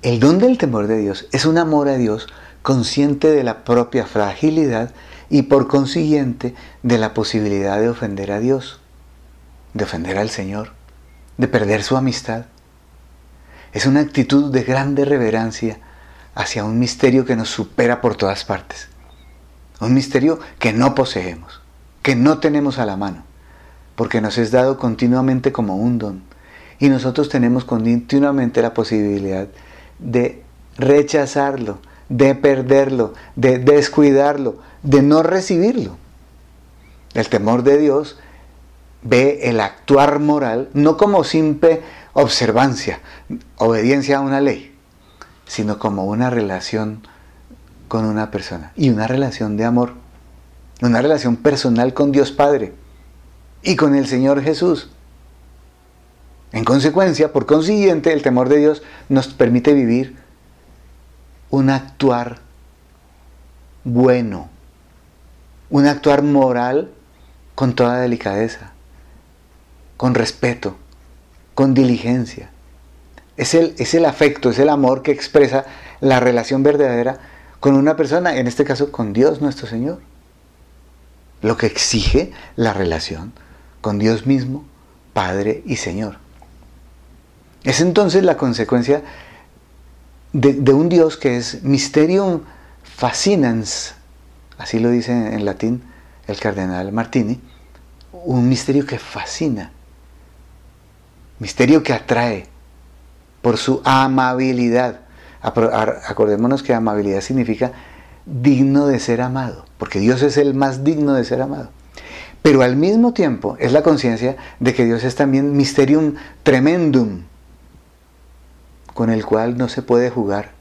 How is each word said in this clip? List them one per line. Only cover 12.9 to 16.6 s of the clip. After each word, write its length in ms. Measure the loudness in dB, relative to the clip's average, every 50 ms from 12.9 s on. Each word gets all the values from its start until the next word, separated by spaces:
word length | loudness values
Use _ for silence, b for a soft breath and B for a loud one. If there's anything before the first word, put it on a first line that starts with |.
| _ -20 _ _ -20 _ _ _ b b b b b b b b
Es 140 | b -2 0
una 140 | 2 2 2
actitud 520 | 0 0 0 -2 0 2 2 2 2 2
de 120 | 0 -2 0
grande 420 | 0 -2 -2 -2 -2 0 -2 0
reverencia 760 | 0 0 0 0 0 0 -2 -4 -4 -6 -6 -8 -8 -8 b b b b b b b b b b b b
hacia 280 | -10 -10 -8 -6 -6